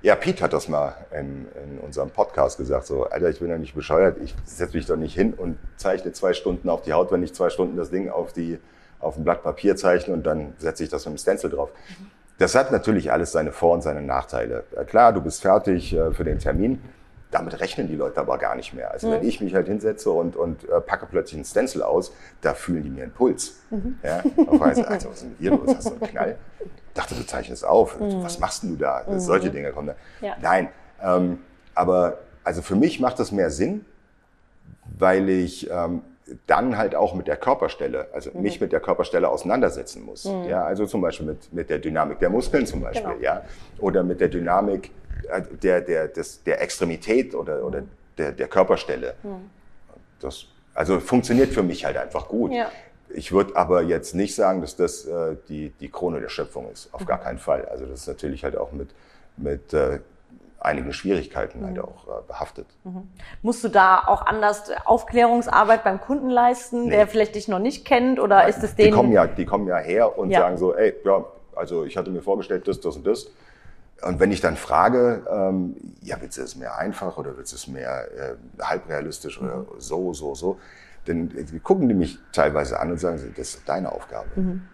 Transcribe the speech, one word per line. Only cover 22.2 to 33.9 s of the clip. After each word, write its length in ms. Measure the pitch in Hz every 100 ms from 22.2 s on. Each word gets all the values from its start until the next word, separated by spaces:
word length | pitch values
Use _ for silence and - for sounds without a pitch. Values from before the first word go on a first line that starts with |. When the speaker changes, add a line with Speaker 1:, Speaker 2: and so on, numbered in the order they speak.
| - -
Speaker 1:
da 140 | 80
fühlen 300 | 67 - 82
die 40 | 71
mir 140 | 67
einen 100 | 65
Puls. 500 | - 123 - - - _
Speaker 2:
Mhm. 280 | 214 254 254
Speaker 1:
Ja? 200 | - - 269 -
Und 220 | - 302
fragen 160 | 269 247
sie, 100 | -
„Alter, 220 | 202 -
was 60 | -
ist 60 |
denn 80 | 254
mit 100 | -
dir 100 | 180
los? 240 | 294 -
Hast 120 | 254 -
du 40 |
einen 60 | 240
Knall?“ 340 | 208 - - - - -
Ich 80 | - - - -
dachte, 120 | -
du 120 | 60 -
zeichnest 360 | 67 58 62 -
auf. 320 | 95 107 -
Speaker 2:
Mhm. 1160 | 202 190 175 175 - - - 76 71 65 - 95
Speaker 1:
Solche 320 | 90 92 92
Dinge 220 | 69 71
kommen 160 | 69 73
da. 60 | 69 - - 202
Speaker 2:
Ja. 80 | -
Speaker 1:
Nein, 280 | 85 95 - - - -
ähm, 380 | 95 90 90 85 - - -
aber 440 | - 87 92 87 - - -
also 180 | - 85
für 140 | 82 98
mich 240 | 160 156
macht 180 | 127 127
das 140 | 110
mehr 180 | 101 85
Sinn, 340 | 69 117 208 -